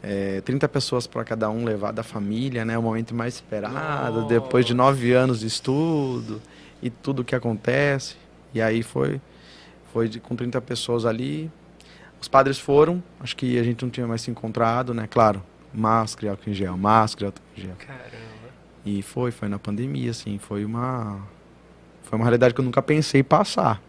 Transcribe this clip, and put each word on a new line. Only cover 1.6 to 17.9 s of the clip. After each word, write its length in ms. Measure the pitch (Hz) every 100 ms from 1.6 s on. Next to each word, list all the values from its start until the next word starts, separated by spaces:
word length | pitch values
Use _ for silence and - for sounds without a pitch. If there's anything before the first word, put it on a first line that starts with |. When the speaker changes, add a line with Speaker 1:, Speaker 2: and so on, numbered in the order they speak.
Speaker 1:
levar 280 | 117 107 104
da 100 | 110
família, 640 | 110 110 101 110 135 120 113
né? 100 | 113
O 60 |
momento 320 | 117 110 113
mais 220 | 117 117 120
esperado, 840 | - 107 104 135 156 143 127 113
Speaker 2:
Nossa. 60 | 110
Speaker 1:
depois 380 | 117 131 123 120
de 80 |
nove 400 | 120 131 135 120
anos 260 | 127 131 117
de 60 | 113
estudo 920 | - - 139 165 156 135 120 113 110 - - - -
e 80 | 123
tudo 340 | 113 - 135
que 120 | 123 127
acontece. 800 | 120 107 - 131 143 139 - - - - -
E 80 | 110
aí 200 | 113 113
foi, 400 | 113 - - 139 - - - - - - -
foi 160 | 113 113
de, 100 | 113
com 160 | - 120
trinta 240 | 123 127
pessoas 460 | 117 120 - 120 113
ali. 460 | 113 131 151 160 - - - - - - -
Os 80 | -
padres 300 | 135 135 135
foram, 460 | - 143 156 180 175 -
acho 160 | 127 -
que 240 | 127 123
a 40 |
gente 200 | 117 117
não 80 | 127
tinha 160 | 117 117
mais 140 | 113
se 100 | -
encontrado, 640 | 113 113 110 113 120 127
né? 140 | 117 110
Claro, 320 | 123 110 98 - - -
máscara 540 | 110 110 113 110 - 104
e 20 |
álcool 200 | 98 -
em 40 |
gel, 240 | 98 95 90
máscara 480 | 104 110 107 - 101
e 20 |
álcool 140 | - - -
em 40 |
gel. 140 | 95 92
Speaker 2:
Caramba. 260 | -